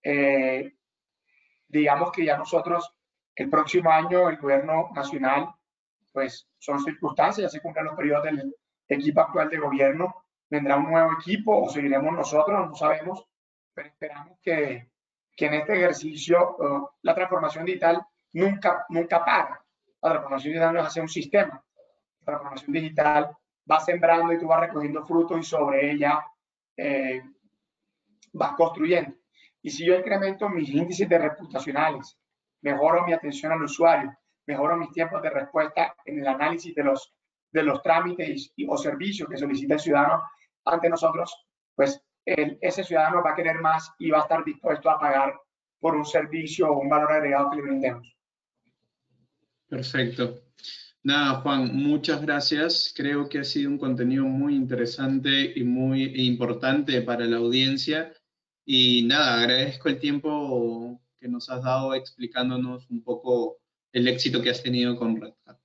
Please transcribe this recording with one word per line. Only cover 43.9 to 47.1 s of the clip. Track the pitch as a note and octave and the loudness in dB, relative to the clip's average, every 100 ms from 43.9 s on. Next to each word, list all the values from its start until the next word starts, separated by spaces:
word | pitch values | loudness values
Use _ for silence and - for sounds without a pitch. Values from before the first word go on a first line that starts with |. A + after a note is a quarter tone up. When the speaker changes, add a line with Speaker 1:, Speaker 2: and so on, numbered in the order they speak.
| _ | _
Speaker 1:
y | D#3+ | 2
va | D3+ | 2
a | |
estar | D3+ E3 | 2 -2
dispuesto | D#3 D3+ - D3 D#3+ | -2 -4 -2 0 2
a | D3+ | 2
pagar | D3 C3+ C3+ - _ _ _ _ | 2 2 0 -2 _ _ _ _
por | D#3+ | -2
un | D#3 | 0
servicio | D3 D#3+ D3 D#3+ D3+ - D#3+ | 0 -2 -2 -6 -6 0 2
o | C#3+ | 2
un | C#3 | 2
valor | D3+ D3+ | 2 4